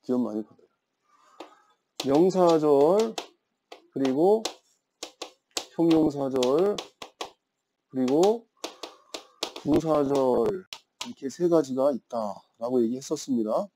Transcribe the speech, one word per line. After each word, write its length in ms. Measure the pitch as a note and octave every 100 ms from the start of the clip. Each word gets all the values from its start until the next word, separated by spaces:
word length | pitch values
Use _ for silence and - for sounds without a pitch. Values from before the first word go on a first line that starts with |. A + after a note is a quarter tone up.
기업 180 | - B2+
많이 220 | A2+ G#2+
받아요. 240 | G#2+ _ _ _ _ _ _ _ _ _ - _ _ _ _ - B2+
명사절, 1080 | C#3+ F#3 F#3 F3 E3 D3+ C#3 D3+ G3+ A3+ - - _ _ _ _ - _
그리고 500 | C3+ C3+ C3 F3+ A3 A3 - _ _ _ _ - _ - _ _ - - -
형용사절, 1000 | E3 D#3+ D#3 C#3+ C3+ C3 B2+ C#3+ G3 G#3 - _ - _ - _ _ _ _ _ _
그리고 560 | C3 B2+ C#3+ G3 A#3 _ _ - - - - _ - - _ - -
부사절 1040 | C#3+ D#3+ D#3+ D3+ C#3 C#3 C3 A#2 A2 F#2+ F#2 - _ _ B3
이렇게 220 | - C3+
세 200 | - F3
가지가 440 | E3 C3+ C3 C#3
있다라고 880 | A#2+ _ A#2+ G#2 F#2 _ _ A#2 B2+
얘기했었습니다. 840 | A2+ B2+ C#3 D#3 - B2 G#2+ C3+ G3+